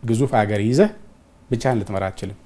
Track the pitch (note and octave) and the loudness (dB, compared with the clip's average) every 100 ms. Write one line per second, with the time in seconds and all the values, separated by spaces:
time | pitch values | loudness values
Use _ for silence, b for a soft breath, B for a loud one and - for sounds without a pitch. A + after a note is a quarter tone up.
0 | A#2 A2+ C3+ A#2+ G#2 G#2 G#2+ C3 G#3 - | 0 0 2 2 2 0 2 4 2 2
1 | - - _ _ - A#2+ C3 A#2 G2 G2 | -20 -20 _ _ -6 -2 0 -2 -2 -4
2 | F#2+ - G2 F#2+ | -4 -6 -12 -14